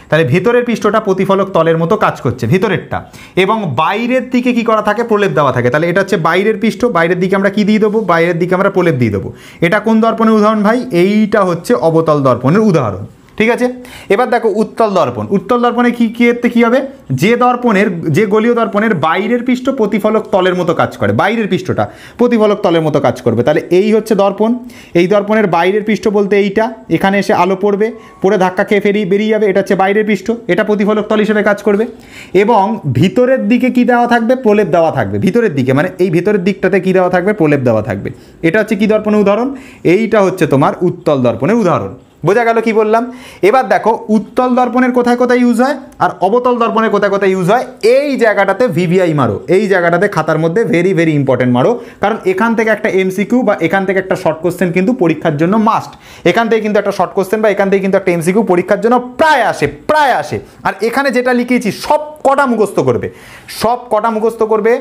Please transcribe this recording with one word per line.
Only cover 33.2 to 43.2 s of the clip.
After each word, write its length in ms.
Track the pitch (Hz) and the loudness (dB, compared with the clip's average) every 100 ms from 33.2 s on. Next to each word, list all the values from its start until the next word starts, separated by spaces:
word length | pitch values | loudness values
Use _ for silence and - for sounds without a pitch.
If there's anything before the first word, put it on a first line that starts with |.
| 254 262 202 | 2 0 0
দিকে 200 | 240 247 | 0 2
কি 120 | 247 | 2
দেওয়া 220 | 247 240 240 | 2 2 2
থাকবে? 300 | 240 226 254 | 0 2 0
প্রলেপ 320 | 214 208 185 | 2 2 2
দেওয়া 220 | 170 160 | 2 0
থাকবে। 280 | 135 101 101 | 0 -4 -2
ভিতরের 360 | 190 233 220 | 0 0 0
দিকে 180 | 139 123 | 0 0
মানে 160 | 135 180 - | 0 0 -2
এই 120 | 190 | 0
ভেতরের 340 | 165 185 208 | 0 0 0
দিকটাতে 360 | 185 190 185 190 | 0 -2 0 0
কি 120 | 185 | 2
দেওয়া 180 | 185 180 | 2 2
থাকবে? 220 | 180 185 | 0 0
প্রলেপ 280 | 208 156 143 | 0 0 2
দেওয়া 220 | 123 113 | 2 0
থাকবে। 280 | 123 107 92 - - - | -2 -6 -8 -14 -20 -4
এটা 160 | 165 214 | 0 0
হচ্ছে 160 | 214 196 | 0 0
কি 100 | 208 | 0
দর্পণের 340 | 214 214 214 | 0 0 2
উদাহরণ? 280 | 196 208 262 - - - | 2 0 -2 -8 -16 -4
এইটা 340 | 156 190 214 220 | 0 2 2 2
হচ্ছে 240 | 190 180 147 | 2 0 0
তোমার 260 | 135 165 - | 2 2 0
উত্তল 380 | 180 - 165 139 | -2 -2 -2 0
দর্পণের 340 | 120 104 165 233 | 0 0 0 0
উদাহরণ। 380 | 185 127 98 - - _ 156 | 0 -2 -4 -12 -20 _ 0
বোঝা 180 | 226 | 2
গেল 160 | 233 226 | 2 0
কি 120 | 226 | 0
বললাম? 400 | 214 214 226 247 - | 0 2 0 -2 -10